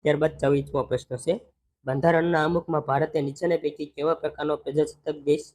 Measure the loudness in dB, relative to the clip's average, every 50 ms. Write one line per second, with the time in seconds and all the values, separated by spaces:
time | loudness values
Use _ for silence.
0 | _ 2 2 2 2 0 0 0 2 2 2 2 0 -2 -4 -4 -2 -2 -4 -4
1 | -4 _ -10 -6 -2 -2 -2 -2 -4 _ _ _ _ _ _ _ _ -4 -2 2
2 | 4 4 4 4 4 2 2 2 2 2 0 0 -2 0 -2 -2 0 0 0 0
3 | 0 0 0 -2 -2 -2 -4 -4 0 0 0 0 0 -4 -4 -4 -12 -10 _ -2
4 | 0 0 0 0 -2 -6 -6 -4 -2 -2 -2 -2 -4 -2 0 0 0 0 -2 _
5 | _ -6 -6 -2 2 2 2 2 0 -12